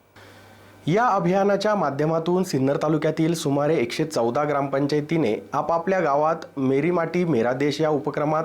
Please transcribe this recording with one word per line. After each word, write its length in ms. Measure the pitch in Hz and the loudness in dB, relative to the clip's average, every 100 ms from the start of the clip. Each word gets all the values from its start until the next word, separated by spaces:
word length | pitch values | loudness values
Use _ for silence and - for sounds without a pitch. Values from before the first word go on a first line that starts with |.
| _ - - - - - - - - | _ -20 -20 -20 -20 -20 -20 -8 0
या 180 | 196 240 | 2 2
अभियानाच्या 720 | 196 170 190 196 196 214 208 | 2 2 2 2 2 0 0
माध्यमातून 680 | 147 139 151 165 165 180 | 0 0 0 0 0 0
सिन्नर 340 | 185 143 135 143 | 0 0 0 0
तालुक्यातील 560 | 156 156 156 156 160 | 0 0 0 0 0
सुमारे 420 | 170 147 143 147 160 | 0 -2 0 2 0
एकशे 300 | 117 - 156 | 0 -2 -2
चौदा 380 | 127 117 127 | 0 0 0
ग्रामपंचायतीने 920 | 147 143 139 135 143 151 147 165 123 110 - | 0 0 -2 -2 0 0 0 0 0 -2 -4
आपापल्या 460 | 139 151 170 190 190 | -4 -2 -2 0 0
गावात 360 | 156 139 151 165 - - | 2 2 0 -2 -6 -4
मेरी 340 | 131 135 160 | 0 2 2
माटी 320 | 175 160 175 | 0 -2 -2
मेरा 300 | 175 127 117 | 0 2 0
देश 280 | 135 147 143 | 0 -2 0
या 80 | 156 | 0
उपक्रमात 540 | 147 147 143 151 156 | 0 -2 -4 -2 -2